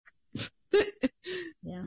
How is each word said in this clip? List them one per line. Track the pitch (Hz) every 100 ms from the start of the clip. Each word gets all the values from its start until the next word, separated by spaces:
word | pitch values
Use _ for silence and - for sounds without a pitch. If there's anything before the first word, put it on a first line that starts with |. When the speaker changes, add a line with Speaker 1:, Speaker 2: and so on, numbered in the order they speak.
| - - _
Speaker 1:
<laughs> | - - - _ 403 415 - 262 - 359 370 339 320
Speaker 2:
Yeah. | - 180